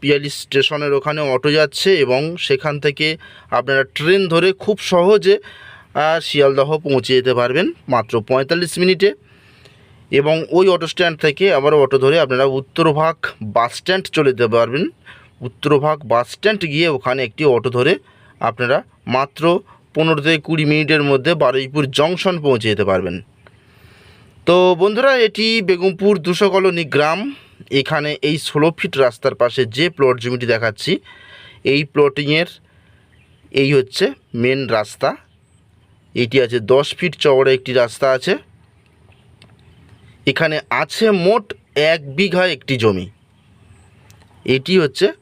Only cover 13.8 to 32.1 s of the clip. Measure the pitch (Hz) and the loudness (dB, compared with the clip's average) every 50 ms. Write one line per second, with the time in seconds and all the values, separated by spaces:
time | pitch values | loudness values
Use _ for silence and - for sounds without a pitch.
13.8 | - - 185 190 190 - - 165 147 135 123 107 120 110 113 117 117 113 123 147 | -4 -2 -2 -2 -4 -4 -2 0 2 2 2 0 0 0 2 2 0 0 0 -4
14.8 | 196 330 - _ _ - - - - _ _ - - 120 - - - 147 151 139 | -4 -6 -8 _ _ -20 -20 -20 -20 _ _ -14 -14 -14 -10 -6 -2 0 2 2
15.8 | 143 151 156 147 151 110 117 120 123 - - - - 220 220 202 175 156 143 151 | 2 0 -2 -2 -2 -2 0 0 0 -2 -6 -4 -2 -2 -2 -2 -4 -4 -2 -2
16.8 | 170 170 147 123 - 127 127 135 127 117 - - 156 147 127 117 110 131 123 123 | 0 0 -2 -2 -2 -4 -4 -4 -4 -6 -4 0 2 2 2 2 0 -2 -2 0
17.8 | 127 147 190 294 _ _ _ _ _ _ _ - 113 113 110 - 123 120 139 170 | 0 0 0 -2 _ _ _ _ _ _ _ -6 -4 -4 -4 -2 -2 -2 -2 -2
18.8 | - _ _ _ - 117 117 127 139 135 - - 151 170 175 190 - _ - _ | -4 _ _ _ -8 -4 -2 -2 -2 -4 -4 -2 0 0 0 0 -2 _ -20 _
19.8 | _ _ - 151 160 160 160 147 139 156 165 151 - - 165 156 156 147 151 151 | _ _ -2 -2 0 0 0 0 0 -2 -2 -2 -2 -4 -4 -2 0 0 0 0
20.8 | 156 139 160 156 - 143 139 131 127 156 175 151 147 123 131 135 135 131 139 151 | 0 0 0 0 2 2 0 0 2 0 0 2 2 0 0 0 -4 -4 -4 -4
21.8 | 143 135 - 143 147 165 185 170 - 196 180 165 151 143 131 113 113 110 104 95 | -4 -2 0 0 0 0 0 -2 -2 -2 -2 -2 0 0 0 0 0 -2 -2 0
22.8 | 101 98 95 92 95 90 87 92 - _ _ _ _ - _ _ _ _ _ _ | 0 0 0 0 -2 -4 -6 -8 -12 _ _ _ _ -20 _ _ _ _ _ _
23.8 | _ - _ _ - - - _ _ _ _ _ - - 170 180 180 185 180 160 | _ -20 _ _ -20 -20 -20 _ _ _ _ _ 0 2 2 4 4 2 2 2
24.8 | 185 208 214 226 262 269 269 254 226 220 - 208 220 220 226 226 196 175 196 175 | 0 0 0 2 2 2 2 2 0 0 0 0 -2 0 0 0 -2 -4 -4 -2
25.8 | 185 196 175 - 196 202 208 175 151 170 180 160 214 196 185 190 190 185 175 170 | -2 -2 -2 0 0 2 2 0 0 -4 -2 0 0 2 2 2 2 0 0 -2
26.8 | 165 135 - 139 147 151 165 190 214 285 277 - - _ _ - - - - 139 | -4 -2 0 0 0 0 0 -2 -6 -8 -10 -12 -18 _ _ -20 -10 -4 -2 -2
27.8 | 135 - 160 151 147 147 151 - - 151 156 147 - - - 151 151 170 160 - | -2 -2 -2 -4 -4 -4 -6 -4 -4 -4 -2 -4 -6 -4 -2 0 0 0 0 -2
28.8 | - 190 - 135 135 123 117 - - 135 101 - 120 120 - - 127 113 110 127 | -6 -4 0 2 0 0 0 -2 -4 -4 -2 0 -2 0 0 0 -2 -2 -2 -2
29.8 | 165 175 165 - 135 131 123 123 113 123 127 123 123 117 117 113 117 113 107 - | -2 -2 -2 0 0 0 0 0 -4 -6 -6 -4 -2 -2 -2 0 -2 -4 -6 -4
30.8 | - 139 185 - - - - - - - - - - - - - - - 139 139 | -4 -4 -4 -4 -6 -10 -20 -20 -20 -20 -20 -20 -20 -20 -16 -6 -2 0 0 0
31.8 | 156 147 - 147 147 139 | 0 -2 0 2 2 2